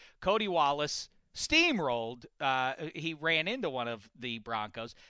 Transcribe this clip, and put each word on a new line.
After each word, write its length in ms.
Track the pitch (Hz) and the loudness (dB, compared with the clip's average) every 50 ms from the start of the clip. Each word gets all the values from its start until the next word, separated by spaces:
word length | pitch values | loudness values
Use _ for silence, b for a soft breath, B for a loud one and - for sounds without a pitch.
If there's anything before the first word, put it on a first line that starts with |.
| b b b b | b b b b
Cody 300 | - 180 202 220 220 202 | 0 2 2 2 2 2
Wallace 600 | 180 165 147 143 143 147 147 147 - - - - _ _ _ _ - | 2 4 4 4 4 2 0 -2 -4 -6 -8 -12 _ _ _ _ -10
steamrolled. 880 | - - - 294 320 339 349 294 202 160 135 120 117 113 113 123 123 - - _ - | -6 -2 2 4 6 6 6 4 2 2 0 0 0 -2 -4 -6 -10 -14 -18 _ -2
Uh, 340 | 147 135 131 131 131 131 135 - 165 151 - | 0 2 2 2 2 0 -2 -4 -8 -10 -8
he 200 | 165 156 165 165 | -6 -6 -6 -6
ran 340 | 147 151 160 165 156 156 180 | -2 0 2 2 2 2 0
into 220 | 233 269 226 160 | -2 -2 -2 -2
one 180 | 131 127 120 120 | -2 -2 -2 -4
of 220 | 117 110 98 - - - | -4 -6 -10 -16 -16 -10
the 220 | 120 127 117 113 | -8 -6 -6 -6
Broncos. 560 | 107 117 117 110 107 107 - 120 113 120 - b b b | -6 -4 -4 -4 -4 -4 -8 -8 -10 -10 -12 b b b